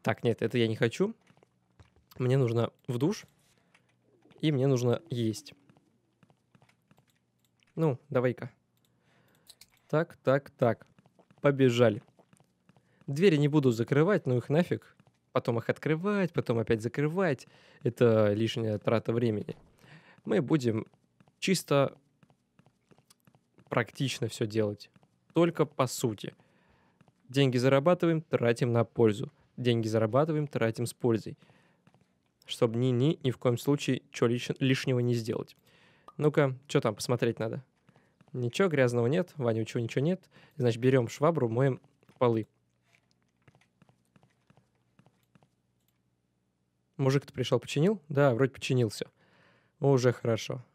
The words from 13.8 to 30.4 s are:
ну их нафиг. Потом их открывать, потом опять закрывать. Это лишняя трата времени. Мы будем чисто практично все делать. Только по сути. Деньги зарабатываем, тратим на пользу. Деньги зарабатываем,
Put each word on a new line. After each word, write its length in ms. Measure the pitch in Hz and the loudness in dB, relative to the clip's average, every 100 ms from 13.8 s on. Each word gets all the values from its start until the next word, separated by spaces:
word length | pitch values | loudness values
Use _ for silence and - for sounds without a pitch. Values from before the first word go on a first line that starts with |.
| 117 139 165 196 | 0 2 2 0
ну 100 | 135 | 0
их 140 | 123 - | -2 2
нафиг. 480 | 147 180 - - _ _ _ _ | 0 0 -4 -8 _ _ _ _
Потом 280 | 127 - 117 | -2 -2 -4
их 100 | - | -4
открывать, 640 | - 135 156 196 202 180 | -4 -2 -2 -2 -2 -2
потом 260 | - - 117 | -2 -2 -2
опять 220 | 110 113 | 0 -2
закрывать. 680 | 113 - 151 175 185 131 - - _ - | -2 -4 -4 0 -2 -2 -8 -20 _ -6
Это 500 | 123 - 120 110 104 | -6 2 4 6 4
лишняя 440 | 104 110 - 110 104 | 2 -2 -2 -4 -4
трата 340 | - 113 117 | -2 -2 -2
времени. 420 | 117 117 104 92 - _ _ - - _ - | -2 0 -2 -8 -14 _ _ -20 -20 _ -18
Мы 160 | 214 214 | -4 -2
будем 460 | 123 160 120 107 - _ _ _ _ _ | 0 0 0 -4 -8 _ _ _ _ _
чисто 580 | - 180 - 143 139 - _ _ _ _ _ _ _ _ _ _ _ _ _ _ _ _ _ | -2 -2 0 0 0 -4 _ _ _ _ _ _ _ _ _ _ _ _ _ _ _ _ _
практично 540 | 131 117 - 135 - 113 | -4 -4 -4 -6 -4 -8
все 180 | - | -4
делать. 460 | 110 110 107 107 - _ _ _ _ | -4 -2 -2 -6 -16 _ _ _ _
Только 320 | - 170 170 | 0 0 0
по 220 | 147 - 127 | -4 0 -2
сути. 480 | - 120 107 - - _ _ _ _ _ _ _ _ _ | -2 -6 -6 -12 -16 _ _ _ _ _ _ _ _ _
Деньги 300 | 127 135 123 | 0 2 2
зарабатываем, 640 | 131 139 151 180 170 160 | 4 4 4 2 2 0
тратим 500 | - 135 120 117 123 | -2 0 0 0 0
на 120 | 117 | 2
пользу. 460 | 113 - 113 101 - _ _ - | 0 2 2 2 -8 _ _ -4
Деньги 300 | 123 117 110 | 0 0 0
зарабатываем, 580 | 110 110 123 160 151 | 0 2 0 0 -2